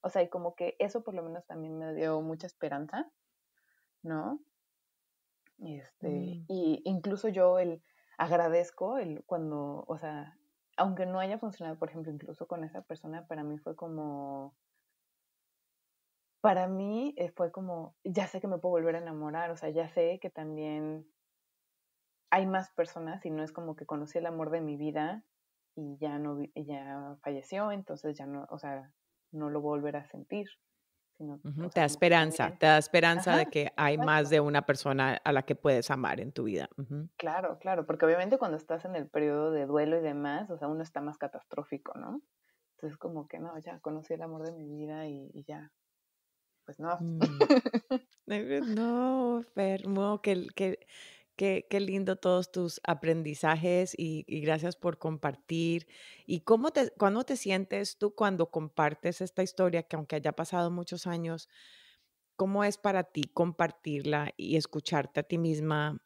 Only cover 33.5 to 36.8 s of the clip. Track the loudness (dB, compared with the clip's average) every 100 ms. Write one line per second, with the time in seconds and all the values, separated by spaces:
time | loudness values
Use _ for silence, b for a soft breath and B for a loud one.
33.5 | 0 0 2 2 4 4 4 6 6 6
34.5 | 4 4 0 2 2 2 2 2 2 2
35.5 | 2 4 4 4 0 0 -2 -4 -4 -2
36.5 | -2 -4 -10